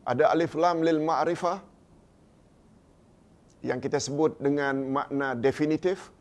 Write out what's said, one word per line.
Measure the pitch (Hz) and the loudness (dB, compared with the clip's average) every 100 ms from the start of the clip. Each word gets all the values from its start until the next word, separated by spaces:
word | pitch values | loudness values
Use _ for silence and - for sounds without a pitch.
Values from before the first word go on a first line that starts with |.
| - | -4
Ada | 123 151 | 2 4
alif | 160 165 147 | 4 0 0
lam | 175 170 | 0 2
lil | 165 156 156 | 2 2 0
ma'rifah | 147 156 170 175 196 - - _ - - _ - - _ _ _ - _ _ - - - - - - | 0 0 0 -2 -4 -10 -20 _ -20 -20 _ -20 -20 _ _ _ -20 _ _ -20 -20 -20 -20 -20 -10
yang | 127 127 | -4 -2
kita | 127 143 | 0 -2
sebut | 131 143 156 156 | -2 0 0 2
dengan | 139 143 139 135 135 | 0 0 0 -2 -2
makna | 135 - 139 139 123 | -2 -2 -2 -2 0
definitif. | 131 127 151 156 185 190 - - | 0 2 0 0 0 -4 -8 -20